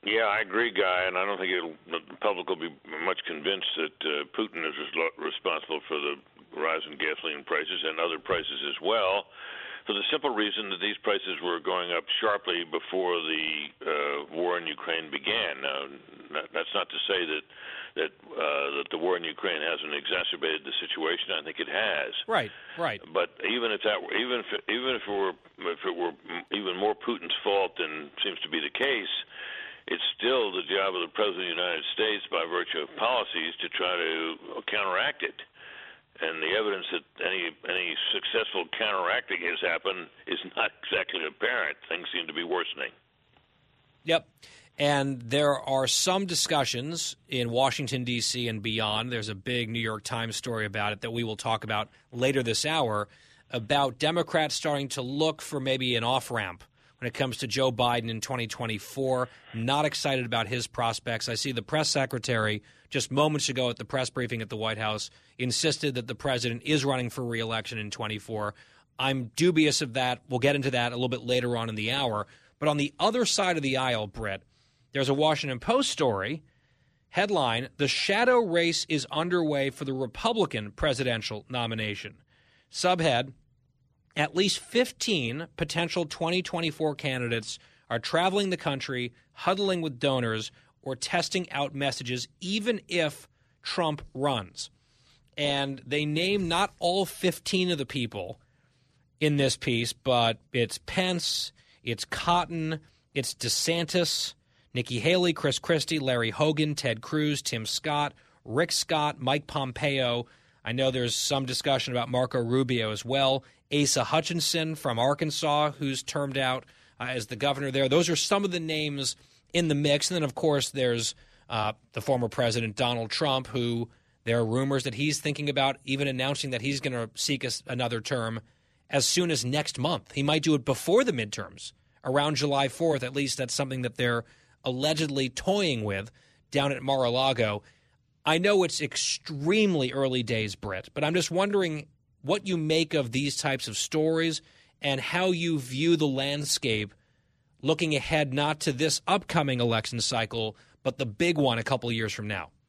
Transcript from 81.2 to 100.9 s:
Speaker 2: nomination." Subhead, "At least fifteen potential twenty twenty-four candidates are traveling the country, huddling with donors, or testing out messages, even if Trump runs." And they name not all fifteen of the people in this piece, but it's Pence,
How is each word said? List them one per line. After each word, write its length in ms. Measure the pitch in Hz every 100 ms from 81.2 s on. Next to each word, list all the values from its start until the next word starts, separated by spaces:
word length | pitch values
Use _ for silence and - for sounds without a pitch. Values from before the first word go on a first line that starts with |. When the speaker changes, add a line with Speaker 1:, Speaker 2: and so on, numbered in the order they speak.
| - 107 -
Speaker 2:
nomination." 680 | 127 117 113 107 104 - 73 _ _ _ _ _
Subhead, 600 | - 180 180 160 120 135 - _ _ _ _ _ _ _ -
"At 180 | 151 165
least 240 | 196 -
fifteen 880 | - 233 247 - - 190 117 131 165 -
potential 500 | 160 170 170 180 160
twenty 360 | - 165 180
twenty-four 540 | 180 175 165 147 156 135
candidates 640 | 147 131 120 117 107 - - _ _
are 100 | 117
traveling 500 | - 165 185 196 196
the 80 | 180
country, 560 | 170 139 - 127 120 - _
huddling 500 | - - 190 196 185
with 160 | 160 123
donors, 540 | 143 131 120 110 110 - _ _
or 120 | - 131
testing 540 | - 175 170 190 175
out 220 | 143 143
messages, 540 | 147 139 135 123 123 120 _
even 400 | 180 214 214 214 -
if 400 | 175 151 - - _ _ _
Trump 380 | - - 165 151 -
runs." 560 | 131 143 127 92 - - _ _ _ _ _ _ -
And 440 | 147 139 139 135 -
they 180 | 147 151
name 440 | 151 180 202 180
not 260 | 170 202 -
all 280 | 175 185 185
fifteen 640 | - 185 165 - 190 185
of 60 | 165
the 80 | 135
people 540 | 143 117 104 92 - _ _ _ _ _ _ _ _
in 160 | 151 147
this 180 | 135 -
piece, 380 | - 117 117
but 460 | - - 123 117 113 _
it's 280 | 127 117 -
Pence, 720 | -